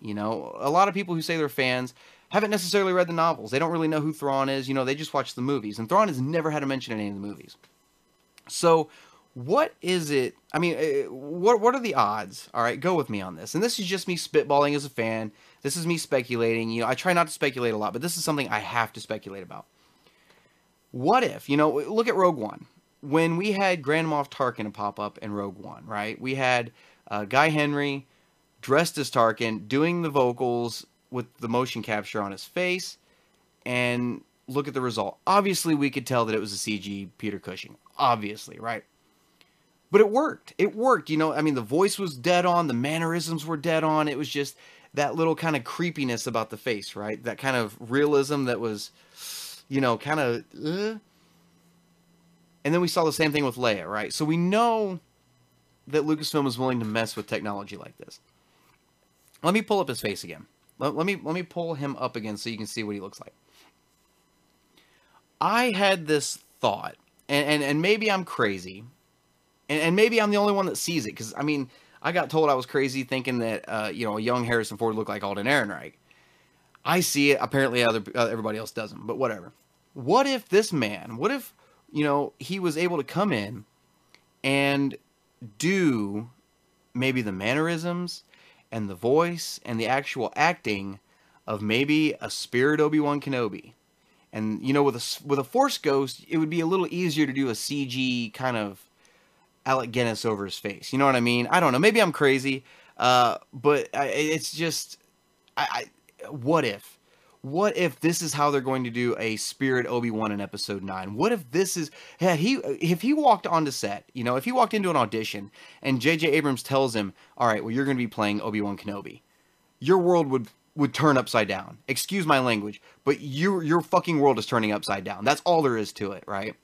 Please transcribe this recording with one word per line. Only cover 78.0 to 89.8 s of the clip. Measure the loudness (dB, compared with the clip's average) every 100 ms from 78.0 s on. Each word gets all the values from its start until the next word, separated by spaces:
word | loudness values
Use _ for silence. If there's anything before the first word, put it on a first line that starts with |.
| -2 0
uh, | 0
everybody | 0 -4 -4
else | -6
doesn't, | -8 -10 -10 -8
but | -2
whatever. | -2 -2 -10 _ _ _ _
What | -10 2 4 4
if | 0 2
this | 2 2
man, | 0 -2 -4 -10 -4
what | -4
if, | -4 -8 _ _ _ _
you | -2
know, | 0 0 -2 -8
he | -8 -2
was | -2 0
able | 0 0
to |
come | -2 -2 0
in | 0 -4 -10 -16 _ _ _ _ -20 _ _
and | 0 2 2 2 0 -4 _ _ _ _ -20 -4
do | 0 4 4 2 -2 -4 -8 _ _ _ _ _ _
maybe | -2 0 0
the | -2
mannerisms | -4 -2 0 0 -2 -4 -4 -6 -10 _ _ -20 _ _
and | -6 -6
the | -2
voice | 2 4 2 -2 -8 -10
and | -6
the | -4